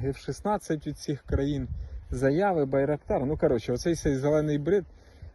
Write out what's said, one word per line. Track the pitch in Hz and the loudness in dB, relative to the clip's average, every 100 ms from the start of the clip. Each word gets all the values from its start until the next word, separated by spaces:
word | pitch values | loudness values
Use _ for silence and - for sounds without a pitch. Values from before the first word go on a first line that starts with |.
Ф | 127 135 | -4 -4
шістнадцять | - 139 202 208 - 156 147 | -8 -6 -2 -2 -2 -4 -4
від | 139 | -8
цих | - 143 | -6 -6
країн, | - 139 139 143 123 - - - - | -2 0 0 -2 -4 -6 -8 -12 -8
заяви, | 131 135 147 202 175 | 0 2 4 2 2
Байрактар, | 139 135 139 147 - 202 135 | 2 2 2 0 0 -2 0
ну, | 151 | 2
коротше, | 165 123 - | 2 2 0
оцей | 123 170 | -2 0
цей | 165 160 135 | 0 0 0
зелений | 143 151 151 147 | 2 2 2 0
бред, | 147 202 175 - - - - | 2 0 0 -14 -20 -20 -20